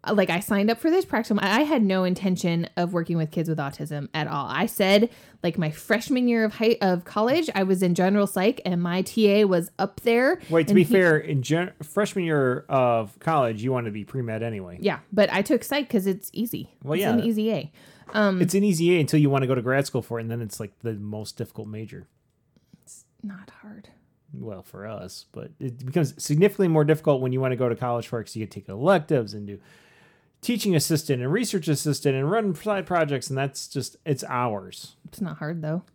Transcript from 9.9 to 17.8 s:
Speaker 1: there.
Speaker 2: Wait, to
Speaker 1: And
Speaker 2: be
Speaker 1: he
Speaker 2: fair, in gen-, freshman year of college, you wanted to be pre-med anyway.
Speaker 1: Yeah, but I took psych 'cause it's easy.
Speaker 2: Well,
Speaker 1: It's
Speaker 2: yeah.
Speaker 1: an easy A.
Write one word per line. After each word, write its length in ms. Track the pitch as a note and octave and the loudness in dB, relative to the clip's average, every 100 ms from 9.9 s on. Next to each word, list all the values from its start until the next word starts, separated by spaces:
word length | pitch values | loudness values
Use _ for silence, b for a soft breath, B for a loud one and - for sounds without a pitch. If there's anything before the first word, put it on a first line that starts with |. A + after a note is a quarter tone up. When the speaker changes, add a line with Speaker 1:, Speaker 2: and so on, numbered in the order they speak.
| - | -2
Speaker 1:
there. 380 | A#3+ A#3 C4 F4+ - | 2 4 2 0 2
Speaker 2:
Wait, 180 | E3 D#3 | 2 6
to 40 | |
Speaker 1:
And 40 | G3+ | 6
Speaker 2:
be 80 | |
Speaker 1:
he 100 | F3 | 6
Speaker 2:
fair, 240 | G3 F3 D3+ | 6 6 4
in 240 | D3+ C#3+ | 2 -4
gen-, 320 | B2 D#3+ F3+ - | 0 0 -2 -8
freshman 400 | D#3+ - G3+ G3 | -4 -2 0 -2
year 420 | E3 D3+ C3 A#2+ - | 0 2 2 0 0
of 500 | C#3 B2 A#2 G#2 - | 2 4 2 -2 -6
college, 420 | - D#3+ A#2+ G#2+ | 0 2 2 0
you 120 | B2 | -2
wanted 160 | B2+ A#2 | -2 -4
to 40 | |
be 120 | G#2 G2 | -8 -8
pre-med 360 | C3+ A#2 A2 | -6 -6 -4
anyway. 360 | A2+ G#2+ F2+ F2+ | -4 -6 -10 -4
Speaker 1:
Yeah, 200 | G3 C#3 - | -4 -4 -4
but 200 | G3+ G3+ | 0 2
I 80 | F#3+ | 2
took 220 | G3+ B3+ | 0 -2
psych 260 | - C#4 C#4 | 0 -6 -2
'cause 180 | G#3+ G3 | -2 0
it's 220 | F#3+ - | -4 -8
easy. 360 | - A3+ - B2+ _ | -8 -6 -8 -12 _
Speaker 2:
Well, 120 | C3+ | -4
Speaker 1:
It's 80 | D#3+ | -2
Speaker 2:
yeah. 100 | G3 | 0
Speaker 1:
an 60 | A#3 | 0
easy 320 | A#3 G#3+ G#3+ | 0 0 0
A. 200 | F#3+ - B | -2 -6 B